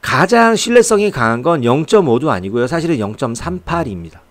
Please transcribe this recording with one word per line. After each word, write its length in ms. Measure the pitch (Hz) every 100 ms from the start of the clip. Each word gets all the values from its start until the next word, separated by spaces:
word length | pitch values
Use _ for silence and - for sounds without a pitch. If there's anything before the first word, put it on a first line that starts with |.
가장 540 | - - 185 233 226
신뢰성이 560 | 220 - 240 226 214 208
강한 320 | 143 113 117
건 220 | 135 165
영점오도 680 | 120 131 160 214 165 117 151
아니고요. 360 | 101 95 117 120
사실은 320 | 165 165 147
영점삼팔입니다. 1200 | 101 110 123 117 165 180 - 170 160 92 82 - _